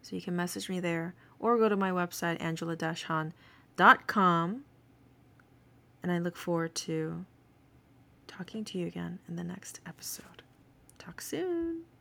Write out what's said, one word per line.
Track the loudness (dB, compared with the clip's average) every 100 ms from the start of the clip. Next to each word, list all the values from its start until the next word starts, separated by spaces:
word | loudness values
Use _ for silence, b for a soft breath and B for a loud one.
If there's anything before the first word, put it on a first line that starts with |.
So | -10 -10
you |
can | -4 -2
message | -2 -4 -4
me | -2
there | 0 0 -4 -10 B B
or | 2 6
go | 6
to | 4
my | 2
website, | 2 -2 -2 -2 -2
angela | -4 -4 -4 -2
dash | -2 -4
han | -2 -2 -2 -8 B B B 8
dot | 8 8 4
com. | 4 6 6 2 -4 -10 -20 _ -20 -20 -20 -20 -20 -20 -20 -20 -20 _ _
And | -2
I | 0
look | -2 -4
forward | -2 0 0 -4
to | -4 -2 -2 -6 -12 -18 -20 -20 _ -20 _ -20 -20 -20 -20
talking | -14 -10 -8 -6
to | -4
you | -4
again | -4 -8 -8 -8
in | -8
the |
next | -6 -8 -12 -16 -16
episode. | -12 -12 -12 -14 -20 -20 -20 -20 -20 -20 -20
Talk | -18 -14
soon. | -8 -4 -2 -2 -2 -6 -12 -20